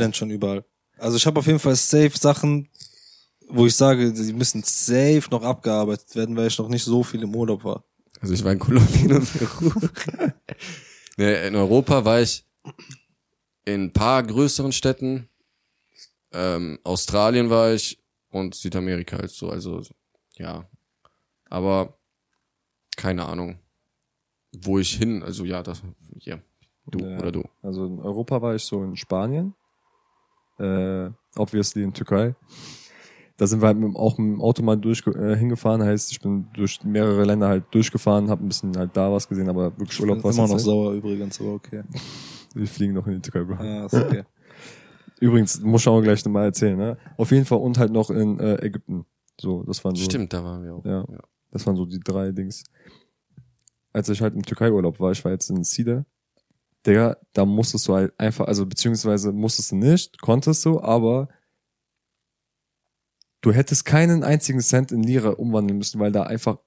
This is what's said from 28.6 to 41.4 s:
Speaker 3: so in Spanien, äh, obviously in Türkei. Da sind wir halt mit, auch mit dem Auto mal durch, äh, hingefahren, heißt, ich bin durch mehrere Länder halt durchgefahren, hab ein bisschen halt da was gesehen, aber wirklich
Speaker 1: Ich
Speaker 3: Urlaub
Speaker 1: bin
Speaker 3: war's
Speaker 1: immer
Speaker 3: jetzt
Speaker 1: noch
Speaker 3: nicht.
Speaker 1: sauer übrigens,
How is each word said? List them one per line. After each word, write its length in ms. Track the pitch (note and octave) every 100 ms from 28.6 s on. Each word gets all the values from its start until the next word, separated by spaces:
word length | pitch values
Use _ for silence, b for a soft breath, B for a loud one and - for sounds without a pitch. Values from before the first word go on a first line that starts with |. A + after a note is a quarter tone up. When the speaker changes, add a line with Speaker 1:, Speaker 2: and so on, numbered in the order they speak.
Speaker 3:
so 220 | - G2+
in 100 | F#2+ E2+
Spanien, 580 | - F#2 A2 C#3+ F#3+ G3 _ _ _ _ _ _ _ _ _ _
äh, 520 | G2+ F#2+ F#2 F#2+ F#2 A2+ _ -
obviously 460 | G#2+ G#2+ G2+ G#2+
in 100 | G2
Türkei. 400 | - - G2+ A2+ B2+ _ B B B B B B B B _
Da 80 | G2+
sind 160 | A2
wir 60 | G#2+
halt 100 | G#2+
mit, 160 | G#2+
auch 240 | F#2+ A2 A2
mit 160 | G#2+
dem 80 | G#2
Auto 200 | A2+ A#2
mal 120 | A#2 G#2+
durch, 300 | A2 A2+ -
äh, 300 | F#2+ G#2 G#2+
hingefahren, 440 | A#2+ A#2 A2+ A2
heißt, 280 | G#2+ G#2 -
ich 100 | -
bin 280 | G2 G2+ G#2+
durch 280 | A2 G2 -
mehrere 420 | - G#2 G#2+ G2+
Länder 220 | G2+ G#2 G2+
halt 160 | F#2+ -
durchgefahren, 580 | A2+ A2 G#2 - G#2 G2+
hab 120 | G2
ein 80 | G2+
bisschen 280 | F2 G2 F#2
halt 200 | F2+ G2
da 160 | G2
was 160 | G2+ -
gesehen, 200 | F#2+ F#2+
aber 220 | F#2 F2+ -
wirklich 140 | G2
Speaker 1:
Ich 80 | -
Speaker 3:
Urlaub 160 | G#2 G#2
Speaker 1:
bin 80 |
Speaker 3:
war's 100 | G2+ A#2
Speaker 1:
immer 60 |
Speaker 3:
jetzt 60 | A2
Speaker 1:
noch 60 | G2+
Speaker 3:
nicht. 80 |
Speaker 1:
sauer 280 | A2 G#2 G#2
übrigens, 480 | G2+ G#2 G2+ G2+ -